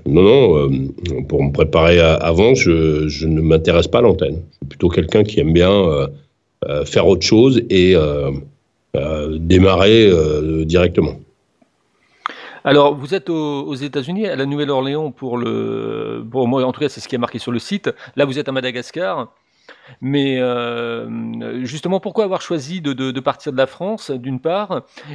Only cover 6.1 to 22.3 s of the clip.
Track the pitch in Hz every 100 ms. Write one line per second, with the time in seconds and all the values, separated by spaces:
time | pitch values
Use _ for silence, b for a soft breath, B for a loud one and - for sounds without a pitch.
6.1 | B _ _ _ _ - 73 - - 87
7.1 | 87 - 110 131 123 - 92 92 87 76
8.1 | 73 69 69 - _ _ _ _ 71 73
9.1 | 78 76 78 82 92 95 90 101 113 104
10.1 | 85 78 76 78 80 80 87 87 87 73
11.1 | - - _ _ _ _ _ _ B B
12.1 | B B B B B - 143 143 147 139
13.1 | 190 196 160 151 143 151 131 143 143 131
14.1 | 190 202 135 139 147 143 135 135 147 156
15.1 | - 131 120 113 113 110 113 113 110 110
16.1 | 117 113 127 120 131 127 - 147 - -
17.1 | 123 120 117 - 120 - 196 131 B B
18.1 | 131 139 135 139 131 127 120 120 160 190
19.1 | 160 113 _ _ b b b b 127 131
20.1 | 143 139 127 127 120 120 117 117 117 113
21.1 | 113 113 113 113 120 127 151 175 190 196
22.1 | 220 202